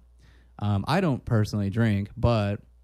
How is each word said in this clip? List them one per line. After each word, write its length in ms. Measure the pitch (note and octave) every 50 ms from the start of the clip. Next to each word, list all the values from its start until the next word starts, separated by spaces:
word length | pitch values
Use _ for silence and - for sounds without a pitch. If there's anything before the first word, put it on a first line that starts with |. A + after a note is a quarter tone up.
| - - _ - - - - - - - _ -
Um, 260 | G#2 G#2 G2+ G2 G2+
I 140 | - C#3+ F#3+
don't 240 | F#3+ E3 B2+ G#2+ -
personally 460 | - B2 A2 G#2+ - - G#2+ G2+ G2
drink, 400 | F#2 A#2 A#2 A2+ G2+ G2 G2+ - -
but, 420 | A#2 A2+ A#2+ A#2+ A2 G2+ G2+ G#2 - - - _ _